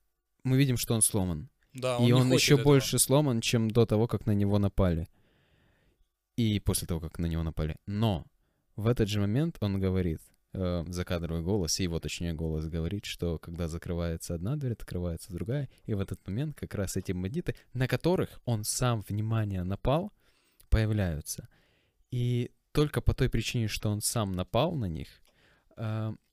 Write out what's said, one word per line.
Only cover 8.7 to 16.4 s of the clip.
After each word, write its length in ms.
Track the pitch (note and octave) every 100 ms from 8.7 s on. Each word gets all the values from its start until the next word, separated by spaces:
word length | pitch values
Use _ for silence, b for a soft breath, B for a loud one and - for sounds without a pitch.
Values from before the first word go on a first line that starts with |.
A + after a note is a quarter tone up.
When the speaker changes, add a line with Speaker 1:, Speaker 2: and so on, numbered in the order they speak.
| -
Speaker 1:
в 100 | G#2+
этот 200 | A#2+ G#2
же 120 | G#2
момент 360 | G2+ A#2 E3 -
он 200 | G#2 G2
говорит: 400 | F#2+ F#2 F2+ D#2 - _ _ G2
э, 280 | F#2 F2 E2
закадровый 540 | F2+ F2+ F2 E2 E2
голос, 380 | E2 G#2 D#2+ -
его, 200 | F2+ E2
точнее, 320 | D2+ - F2
голос 340 | D#2 E2 D#2 D#2+
говорит, 380 | E2 E2 G2+
что 340 | - - E2+ D#2+
когда 300 | - E2 E2
закрывается 640 | E2 - E2+ E2+ E2 -
одна 220 | E2+ F#2 D3+
дверь, 160 | C3
открывается 600 | A2 - F2+ F2 E2 -
другая, 360 | E2+ F#2 C#3 C#3 b
и 100 | -
в 60 | G#2
этот 260 | G2 F#2+ -
момент 300 | G2+